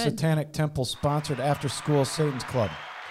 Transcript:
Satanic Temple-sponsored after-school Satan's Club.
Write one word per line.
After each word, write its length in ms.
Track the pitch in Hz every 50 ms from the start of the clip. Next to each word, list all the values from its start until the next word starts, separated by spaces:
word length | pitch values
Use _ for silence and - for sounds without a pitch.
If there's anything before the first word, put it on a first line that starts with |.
| 233
Satanic 500 | - 233 220 151 160 160 156 147 151 -
Temple-sponsored 880 | - 156 147 151 147 127 - - - - 147 147 151 147 151 143 123
after-school 640 | 127 147 143 - - 131 - - - 151 147 143 135
Satan's 380 | - - - 156 147 135 123 -
Club. 260 | - - 127 107 90 78 - - - - - - -